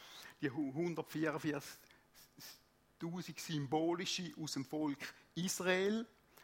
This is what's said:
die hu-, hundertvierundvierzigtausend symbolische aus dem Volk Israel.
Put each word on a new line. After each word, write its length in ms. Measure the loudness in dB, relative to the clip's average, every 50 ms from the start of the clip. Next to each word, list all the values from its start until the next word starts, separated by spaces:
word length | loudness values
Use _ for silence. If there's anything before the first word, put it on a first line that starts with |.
| -18 -18 -16 -16 -16 -16 -8 -2
die 120 | -2 0 0
hu-, 200 | 0 0 0 2
hundertvierundvierzigtausend 2750 | 2 2 2 2 0 -4 -2 0 2 2 2 2 2 0 0 0 -2 -4 -8 -12 -16 -18 -20 -20 -20 -20 _ _ -20 -20 -20 _ -18 -16 -16 -18 -18 _ _ _ _ _ _ _ _ -6 -4 -4 -4 -6 -6 -8 -8
symbolische 920 | -4 -2 0 0 2 2 2 4 4 4 2 2 0 0 0 -2 -2 -4 -6 -6
aus 120 | -6 -4 -2
dem 120 | -4 -4
Volk 360 | -2 -2 0 2 0 0 -2 -4 -10 -10 -14 -20 -8 _
Israel. 720 | -2 0 0 0 2 4 4 4 6 4 4 2 2 0 -4 -10 -18 _ _ -20 -20